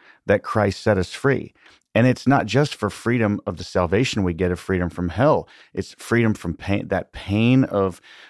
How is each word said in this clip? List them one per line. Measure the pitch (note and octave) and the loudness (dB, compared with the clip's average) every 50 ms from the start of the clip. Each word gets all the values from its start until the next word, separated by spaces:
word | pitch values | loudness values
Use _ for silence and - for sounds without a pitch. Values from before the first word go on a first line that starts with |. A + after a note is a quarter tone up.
| _ - - _ _ | _ -20 -20 _ _
that | - G2+ - | 0 0 0
Christ | - - - A2 G#2 G2+ F#2+ - | 0 -2 0 0 0 0 0 -2
set | - A2+ G#2 F#2+ | 0 0 0 0
us | F2+ - | 0 -4
free." | - - - C#3 C3 - D2 C#2+ _ _ _ - - _ _ _ - | -4 -2 0 0 0 0 -4 -8 _ _ _ -20 -20 _ _ _ 0
And | G#2+ A#2+ | 2 4
it's | B2+ B2 - - | 4 2 2 2
not | B2+ C#3+ C3+ - | 2 2 2 2
just | G#2 G2+ C3+ D3+ C#3 - | 0 0 0 0 0 -2
for | - G#2+ G2 | -4 -6 -6
freedom | - - - A2+ B2 A#2+ A2 G#2 G#2 F2+ - | -6 -4 -2 -2 0 2 2 0 0 -2 -4
of | G#2 F2 | -6 -8
the | - - | -8 -8
salvation | - - G2 F2+ D#2+ F#2+ G#2+ C3+ - - G#2+ | -4 -2 0 0 2 2 2 0 0 0 0
we | F#2+ F2+ E2+ | 0 0 0
get | E2 F#2 F2 | 0 -2 -2
of | F2+ F2 | -2 -2
freedom | - - F#2+ F2+ F2+ F2 | -2 -2 -2 0 -2 -2
from | - - F2+ F2+ | -4 -4 -4 -4
hell. | F2 G#2+ C3+ D#3 C#3 F2 D#2 - - - - _ | 0 2 2 2 2 0 -2 -6 -14 -20 -20 _
It's | - - - - - - | -10 -10 -10 -10 -12 -14
freedom | - - - A#2 A#2 A2 G#2 | -6 -2 0 2 2 2 0
from | - - F2 D#2 | -2 -4 -8 -8
pain, | - - G2 G2+ G2+ - E2+ | -6 -4 -4 -4 -2 -2 -2
that | F#2+ F2+ - - | -4 -4 -4 -6
pain | - - - - G2+ G#2+ A2+ A#2+ B2+ C3 C3 | -12 -12 -6 -2 0 2 4 4 4 4 2
of, | - - G2+ G2 F#2 F2 - - - - - - | 2 0 0 0 0 -2 -8 -16 -20 -20 -20 -20